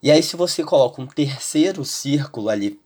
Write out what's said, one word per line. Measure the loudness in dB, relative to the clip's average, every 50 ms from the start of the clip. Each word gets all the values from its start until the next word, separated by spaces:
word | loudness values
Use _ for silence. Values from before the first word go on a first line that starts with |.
| 6
E | 6
aí | 4 6 4
se | 2 -2
você | -2 -2 -2 -2 -4 -2
coloca | 2 4 4 4 4 0 -6 -14
um |
terceiro | -10 _ -2 -2 -2 -2 -8 -10 -4 0 2 2 2 0 -4 -8
círculo | -8 -8 -8 -4 -2 -2 -2 -2 -4 -8 -8 -4 -4
ali | -2 -2 -2 -4 -6 _ _